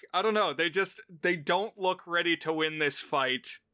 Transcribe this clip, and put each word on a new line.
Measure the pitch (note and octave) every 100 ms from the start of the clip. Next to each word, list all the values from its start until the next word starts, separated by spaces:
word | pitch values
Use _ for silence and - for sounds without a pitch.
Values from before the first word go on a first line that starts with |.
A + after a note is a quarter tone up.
| -
I | F3+
don't | G#3+
know. | G#3+ F3+
They | C#3 E3+
just, | F#3+ F#3 - - E3+
they | F3 F3
don't | C#3+ F#3 G#3+ -
look | F#3 F#3 E3+
ready | E3+ E3+ D#3+
to | D#3
win | D#3+ D#3 D#3
this | C#3+ -
fight. | - C#3+ C3 B2+ - - _